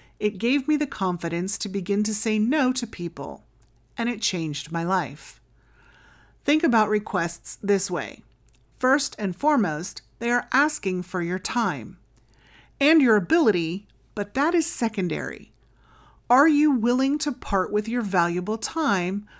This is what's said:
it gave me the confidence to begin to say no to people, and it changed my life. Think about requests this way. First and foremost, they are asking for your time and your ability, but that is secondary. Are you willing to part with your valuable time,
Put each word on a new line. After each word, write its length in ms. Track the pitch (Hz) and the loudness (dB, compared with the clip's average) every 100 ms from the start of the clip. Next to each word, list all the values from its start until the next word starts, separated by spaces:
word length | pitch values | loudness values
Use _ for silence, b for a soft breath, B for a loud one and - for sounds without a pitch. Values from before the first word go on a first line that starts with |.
| b - | b -4
it 200 | 214 202 | -4 -2
gave 280 | 226 277 262 | 0 0 0
me 100 | 302 | 0
the 120 | 294 | -2
confidence 680 | - 190 175 170 170 185 - | -2 -2 -2 -2 -2 -4 -4
to 100 | 202 | -4
begin 340 | 190 180 202 | -4 -2 0
to 120 | 208 | 0
say 220 | 208 226 214 | 0 0 2
no 360 | 220 302 254 | 2 2 2
to 140 | 254 220 | 0 -4
people, 580 | - 175 - 139 71 _ _ _ _ _ - | -6 -8 -8 -10 -12 _ _ _ _ _ -6
and 120 | 233 | -4
it 120 | 240 | -4
changed 520 | - 180 160 147 - | -4 -2 -4 -6 -6
my 100 | 170 | -4
life. 580 | 170 190 151 147 - - _ b b b b b b b b b | 0 -2 -2 -8 -16 -20 _ b b b b b b b b b
Think 200 | - 302 | -2 2
about 240 | 311 233 214 | 2 2 2
requests 720 | 214 208 196 170 - - - | 0 -2 -2 -2 -4 -10 -6
this 260 | 196 202 - | 0 0 0
way. 340 | 175 110 - - _ _ _ _ - | -4 -6 -10 -20 _ _ _ _ -2
First 380 | 254 277 269 - | 2 2 0 -4
and 200 | 202 180 | -6 -2
foremost, 680 | 294 285 185 151 175 - - - | 2 2 2 -2 -6 -10 -16 -8
they 120 | 233 | -2
are 180 | 240 - | -2 0
asking 520 | 262 302 302 196 185 | 0 0 0 -2 -4
for 180 | 180 185 | -4 -4
your 160 | 170 180 | -2 -4
time 580 | - 247 214 143 107 175 _ _ b b b b b - | -4 -2 -2 -2 -8 -16 _ _ b b b b b -2
and 200 | 285 320 | 4 6
your 140 | 254 | 6
ability, 720 | 214 170 339 277 185 160 180 - _ _ - | 4 4 4 4 2 0 -6 -10 _ _ -8
but 180 | 208 | -6
that 180 | - 294 | -2 2
is 140 | 349 311 | 2 0
secondary. 840 | - 226 214 180 151 131 - - _ b b b b b b - | 0 0 0 -2 -4 -6 -10 -16 _ b b b b b b 2
Are 200 | 247 311 | 6 6
you 240 | 294 302 | 6 4
willing 460 | 262 226 254 269 294 | 4 2 2 2 0
to 120 | 294 | -2
part 400 | 262 - 196 180 | -6 -2 0 0
with 180 | 208 214 | -2 -2
your 140 | 240 | -2
valuable 560 | 214 185 170 170 180 220 | 0 2 2 0 -4 -4
time, 680 | - 320 302 196 175 196 208 | -4 -2 0 0 0 -4 -8